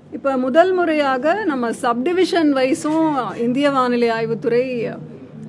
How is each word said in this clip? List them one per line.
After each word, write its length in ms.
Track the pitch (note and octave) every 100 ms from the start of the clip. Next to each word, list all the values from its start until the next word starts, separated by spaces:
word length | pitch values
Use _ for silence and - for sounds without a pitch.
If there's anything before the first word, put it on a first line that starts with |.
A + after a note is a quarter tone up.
| -
இப்ப 240 | B3+ C#4 C4
முதல் 360 | B3+ D4+ F#4
முறையாக 720 | F#4 E4+ D4+ C#4 C4 D4 G4 G4+
நம்ம 260 | C4 A#3+
சப்டிவிஷன் 840 | A3 B3+ A#3 C4+ F4+ F4+ E4+ D4+
வைஸும் 840 | C4+ C4 D#4+ D4+ D#4+ D#4+ C#4 G#3+ G3+
இந்திய 340 | A#3 B3+ C#4+
வானிலை 380 | C4+ B3 A#3+ A#3
ஆய்வுத்துறை 880 | A3+ A3+ A3+ A#3+ A#3+ C4 A#3+ G3 - - - - -